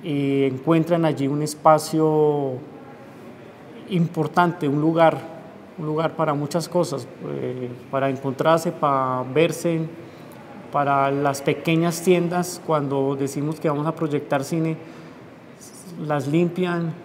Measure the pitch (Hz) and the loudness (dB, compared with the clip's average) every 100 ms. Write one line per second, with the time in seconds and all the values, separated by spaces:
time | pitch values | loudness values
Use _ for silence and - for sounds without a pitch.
0 | 196 143 139 139 135 127 160 165 156 170 | -2 -2 2 2 2 0 2 4 4 2
1 | 165 135 139 147 151 151 160 156 151 160 | 2 2 0 0 -2 2 6 6 4 2
2 | 156 156 151 147 139 127 - - - - | 4 4 4 4 -2 -4 -10 -18 -18 -18
3 | - - - - - - - - - 185 | -20 -18 -20 -18 -20 -20 -20 -18 -4 0
4 | 165 - 160 - 175 - 147 143 156 165 | 0 0 0 2 2 2 -2 2 2 6
5 | 165 151 - - - - - - 156 151 | 6 6 -8 -16 -18 -20 -20 -10 -4 -2
6 | 160 156 156 143 143 170 151 175 165 135 | -2 0 0 0 -2 -4 -2 -2 0 -4
7 | 120 - 156 143 127 127 123 123 - 135 | -8 -12 -10 -6 -6 -6 -8 -10 -6 -2
8 | 135 131 139 131 156 165 175 170 147 135 | 0 -2 -4 0 4 4 2 -2 2 2
9 | 131 127 127 135 165 160 170 165 160 - | 2 -2 0 2 2 2 -2 -2 -4 -8
10 | - - - - - - - 143 143 139 | -18 -18 -20 -20 -18 -18 -6 0 2 4
11 | 139 139 143 139 - 147 - 165 170 170 | 2 2 0 0 0 0 2 2 2 0
12 | 185 180 175 180 180 - - 156 139 139 | 4 4 4 0 -2 -6 0 0 2 0
13 | 135 139 139 151 151 156 170 143 151 160 | 0 0 -2 -2 -4 -2 -2 0 -2 -2
14 | 160 143 - 143 139 165 160 160 - - | -2 -2 0 -2 0 -2 -2 -4 -10 -18
15 | - - - - - - - - - - | -18 -20 -20 -20 -20 -20 -20 -18 -16 -10
16 | 156 147 131 156 175 175 180 175 165 151 | -2 -2 2 2 2 0 -2 0 -4 -6